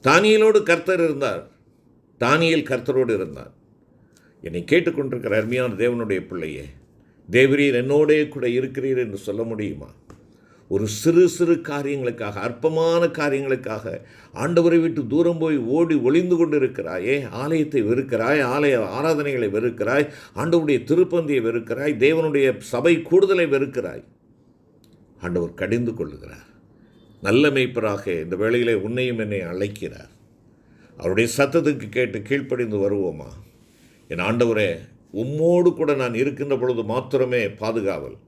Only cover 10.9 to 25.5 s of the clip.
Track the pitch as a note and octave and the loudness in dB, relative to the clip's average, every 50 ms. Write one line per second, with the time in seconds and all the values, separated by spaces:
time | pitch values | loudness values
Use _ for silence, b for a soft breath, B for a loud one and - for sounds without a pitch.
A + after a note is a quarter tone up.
10.9 | G#2 G#2+ - D#3+ E3 E3+ F#3 E3+ E3+ - F3+ E3 E3+ D#3 E3+ - D3 C#3+ C#3+ C#3 | -4 0 0 4 6 6 6 4 4 0 2 2 2 0 0 -6 -8 -6 -4 -4
11.9 | C#3+ C#3 C3 B2 A2+ A2+ A2+ G#2 G2+ G2+ G2 A#2 A#2+ - - D#3+ D#3+ D#3+ E3 E3 | -4 -4 -4 -6 -6 -6 -8 -8 -8 -6 -6 -6 -8 -2 -2 -2 0 2 0 2
12.9 | E3+ E3+ E3+ E3 E3 D#3+ D3+ D3 C3+ C#3 C#3 C3+ C3+ A#2+ - - A2 G#2+ - - | 2 2 2 2 0 -2 -2 -2 0 -2 0 -2 -4 -4 -4 -8 -8 -8 -8 -10
13.9 | E2+ - - B B B B B B - A#2+ D3 E3+ E3+ E3 E3+ E3 E3+ E3 E3 | -10 -10 -12 B B B B B B -6 -4 2 2 4 4 6 4 4 2 2
14.9 | - D3+ C3+ A2+ C3 D#3 E3+ E3+ E3+ E3 D#3+ D#3+ D3+ C#3 A#2+ A2+ C3 D#3 E3+ D#3+ | -2 -2 -4 -2 0 2 2 2 2 0 0 0 0 0 0 0 2 2 2 2
15.9 | D#3 C#3+ A#2 B2 C#3+ E3+ F#3 F3+ F3+ E3 E3+ D#3+ D3 D3 C3 A#2+ F#2+ - G2 E2 | 2 2 2 4 4 4 4 2 2 2 2 2 2 2 2 0 -2 -4 -8 -6
16.9 | E2+ F#2 F2 A2 C3+ C#3+ C3+ G#2+ F2+ A2 C3+ D3 E3 D#3+ D3+ D#3 D3 C#3 G#2+ G#2 | -6 -4 -2 0 -2 -2 -2 -6 -8 -6 -4 -2 0 0 0 0 0 0 0 2
17.9 | A#2 B2+ C3+ - A#2+ A2 A2 B2 C#3+ D3+ C#3 B2 B2 C#3+ D3 C#3+ C3+ A#2 G#2+ F#2 | 0 0 -2 -2 -2 -2 0 2 2 2 2 0 0 0 2 2 2 2 0 -2
18.9 | F#2+ B2 C#3+ D#3+ D#3+ D3 D3 C#3+ C#3 B2+ A#2 G2+ G2 G#2+ A2+ B2 A2 G2+ G2+ G#2 | -4 -2 0 0 0 0 0 -2 -2 -2 -2 0 0 0 -2 -2 -2 -2 -2 0
19.9 | B2+ E3 G#3+ B B B B B B - B2+ E3 E3 E3+ D#3+ D3+ C#3+ A#2+ A2 - | 2 2 0 B B B B B B -6 -2 2 2 2 2 2 0 0 2 0
20.9 | D3 E3+ F#3 E3+ - F3 E3 D3 D3 C3 A2+ A2+ A#2 A#2+ A2+ A2 A2+ A#2+ C#3 D3+ | 2 2 2 2 2 -2 -2 0 -2 0 0 0 -2 -2 -4 -4 -6 -4 -2 -4
21.9 | D3+ A2 B2 C#3+ D#3+ D#3+ D#3+ D#3 D3 C#3+ C#3 C3 A#2+ - - - - A#2+ C3+ E3+ | 0 2 4 4 4 4 0 0 2 2 2 2 0 -2 -6 -6 -6 0 2 2
22.9 | F3 D#3+ E3 - E3+ F#3 G3 F#3+ G3 F3+ E3+ D#3 C#3 C3+ C#3 - - B2 - F2 | 2 2 0 2 4 4 4 4 4 2 2 2 2 0 0 -2 -4 -6 -6 -6
23.9 | B1+ A1+ - _ _ _ _ _ _ _ _ _ _ _ _ _ _ _ _ _ | -10 -12 -16 _ _ _ _ _ _ _ _ _ _ _ _ _ _ _ _ _
24.9 | _ _ - _ _ _ - F2 F2 F2 E2+ E2 | _ _ -20 _ _ _ -8 -4 -2 -2 -2 -4